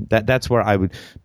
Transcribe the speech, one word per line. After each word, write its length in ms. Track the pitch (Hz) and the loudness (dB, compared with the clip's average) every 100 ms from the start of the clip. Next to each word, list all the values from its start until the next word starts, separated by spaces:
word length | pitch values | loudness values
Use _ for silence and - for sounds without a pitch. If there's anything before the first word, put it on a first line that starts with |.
| 107 | -2
that, 160 | 113 107 | -2 0
that's 240 | 131 - | -2 0
where 120 | 120 | 0
I 160 | 104 101 | 2 2
would 160 | 92 - - - | 0 -4 -20 -14